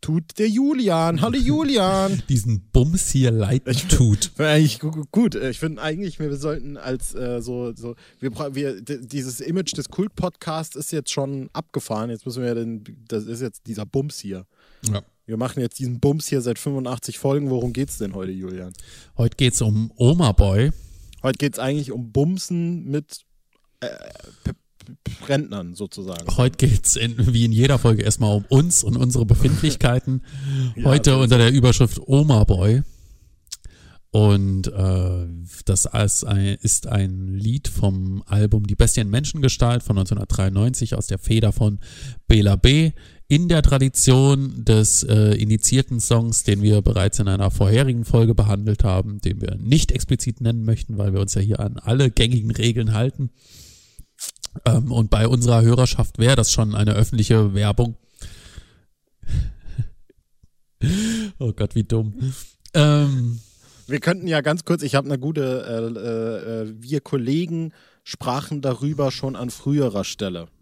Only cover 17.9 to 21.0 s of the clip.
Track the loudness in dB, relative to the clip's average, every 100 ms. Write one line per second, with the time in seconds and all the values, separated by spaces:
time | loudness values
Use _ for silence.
17.9 | -6 -10 -8 -10 -10 -10 -12 -14 -16 -20
18.9 | -20 -20 -2 -2 0 -2 0 0 0 -4
19.9 | 2 4 4 2 4 4 4 0 -2 -10
20.9 | -20